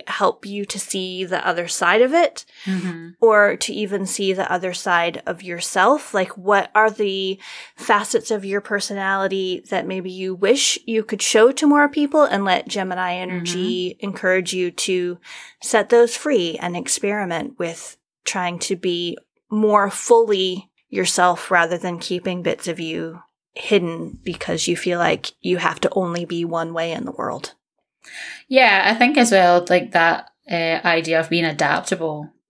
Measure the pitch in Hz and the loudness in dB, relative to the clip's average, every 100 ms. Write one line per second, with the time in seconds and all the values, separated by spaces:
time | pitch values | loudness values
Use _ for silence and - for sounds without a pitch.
0 | - - 196 - 196 202 202 196 - 196 | -6 0 0 0 -8 -8 -8 -8 -6 -6
1 | 185 185 180 180 - 170 170 - 175 214 | -6 -6 -4 -2 -2 -2 -4 0 2 4
2 | 254 330 320 - - - 190 185 180 165 | 4 4 2 -2 -18 -12 -6 -4 -4 -8
3 | 170 - 226 208 202 185 - 208 196 202 | -14 2 6 6 4 2 -4 -4 -4 -4
4 | 190 - 190 185 175 180 185 175 196 175 | -4 -2 -2 -2 -2 -2 -4 -4 0 2
5 | 170 165 - 175 185 170 - 190 208 294 | 0 -4 -8 -8 -10 -8 -2 2 4 4
6 | - 202 185 - 185 196 - 214 220 214 | 0 -2 -2 -2 2 2 4 4 4 2
7 | 202 190 190 190 - - - - - 208 | -2 -2 -4 -6 -12 -18 -20 -8 0 2
8 | 208 233 - 214 196 202 - 202 - 196 | 2 -2 -2 -6 -4 -6 -2 -4 -4 -4
9 | 190 196 190 190 185 180 - 190 185 190 | -2 -2 -2 -2 -4 -6 -4 -4 -4 -6
10 | 185 185 185 180 202 269 - - - 220 | -8 -8 -8 0 2 4 2 -2 -2 -4
11 | 214 202 - 220 240 269 294 294 294 294 | -2 -4 2 6 6 6 4 4 4 2
12 | 285 302 285 196 196 180 - 202 185 180 | 2 4 4 2 0 0 -2 -6 -4 -4
13 | 180 180 185 180 175 180 185 180 180 - | -4 -4 -6 -6 -4 -4 -2 -2 -4 -6
14 | 196 - 185 185 175 185 175 - - 180 | -10 -4 0 0 0 -4 -4 -4 -2 -2
15 | 180 175 - - - _ - 220 208 240 | -2 -6 -14 -20 -20 _ 0 0 6 6
16 | 240 - 302 233 170 156 175 175 - - | 6 2 0 0 0 -4 -6 -6 -4 -4
17 | 202 208 185 165 - - 170 165 - - | -2 -4 -4 -4 -6 -8 -8 -8 -16 -20
18 | _ _ - 190 175 170 - 185 185 175 | _ _ -6 -4 -4 -6 -6 -4 -4 -4
19 | 175 - _ _ _ 214 214 208 196 - | -6 -8 _ _ _ 0 2 2 0 -4
20 | - 226 220 196 185 185 - _ _ 190 | 4 6 6 2 0 -4 -12 _ _ -2
21 | 180 - 180 170 - 180 165 175 180 170 | 0 2 2 2 0 2 2 -2 -6 -8
22 | - 175 190 180 170 - 180 165 160 170 | -6 -6 -4 -4 -4 -4 -6 -8 -8 -8
23 | 165 170 - _ _ - - 202 170 165 | -8 -12 -20 _ _ -16 0 2 2 -6
24 | 165 - 180 165 - 165 170 170 180 175 | -12 -10 -10 -8 -6 -4 -4 -2 -2 0
25 | 165 156 - - 180 175 170 - - 202 | 0 -2 -6 -8 -4 -2 -2 -2 -2 0
26 | 175 175 170 170 170 165 165 165 165 160 | -2 -4 -6 -6 -4 -4 -4 -4 -6 -6
27 | - - - - - - _ _ _ _ | -8 -8 -8 -8 -12 -16 _ _ _ _
28 | - - - - _ 262 233 196 196 226 | -20 -16 -16 -18 _ 4 6 4 2 4
29 | 247 254 233 196 175 175 175 180 - 175 | 4 4 6 6 8 6 4 2 2 2
30 | 165 165 - _ - 170 165 165 175 165 | 2 2 -4 _ -6 -4 -2 0 0 0
31 | 160 160 160 170 165 151 147 165 - 170 | 2 0 0 0 0 0 0 0 -2 -4
32 | 160 151 151 _ | -4 -6 -12 _